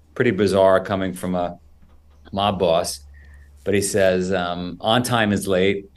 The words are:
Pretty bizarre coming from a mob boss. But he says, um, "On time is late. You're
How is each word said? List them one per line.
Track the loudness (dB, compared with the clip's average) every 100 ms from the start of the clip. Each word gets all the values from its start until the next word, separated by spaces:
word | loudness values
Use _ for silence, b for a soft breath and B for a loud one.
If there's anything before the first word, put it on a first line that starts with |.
| _ -2
Pretty | 0
bizarre | 2 2 4 4 4
coming | 0 -4 -4
from | -6 -6 -4
a | -4 -8 -20 -20 -20 -20 -20 -20 -10
mob | -2 -2 0
boss. | 0 0 -2 -8 -16 b b b b -10 -2
But | -2
he |
says, | 0 2 2 2 0
um, | -2 -4 -6 -8 -6
"On | 0 0
time | 0 0 0
is | 0 0
late. | 2 2 0
You're | -8